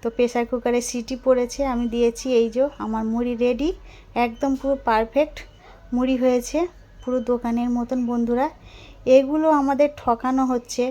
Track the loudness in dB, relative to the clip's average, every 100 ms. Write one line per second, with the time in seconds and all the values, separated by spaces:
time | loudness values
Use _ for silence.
0 | -8 0 0 0 -2 -2 0 -2 -2 -8
1 | -8 -6 0 2 0 -4 -4 -2 -2 0
2 | 0 0 0 2 2 2 -2 -2 -6 -4
3 | -2 -2 -2 0 0 0 -2 -4 -10 -20
4 | -10 -2 -2 -2 -2 -2 -2 -2 2 0
5 | 2 0 0 -2 -18 -20 -20 -20 -6 -2
6 | 0 2 2 2 0 -2 -2 -6 -20 -14
7 | -4 -4 0 -2 0 -2 0 -2 -2 -2
8 | -2 -2 0 0 -2 -4 -20 -20 -20 -10
9 | 6 6 6 2 4 4 2 2 2 2
10 | -2 0 0 0 0 -2 -4 -4 -4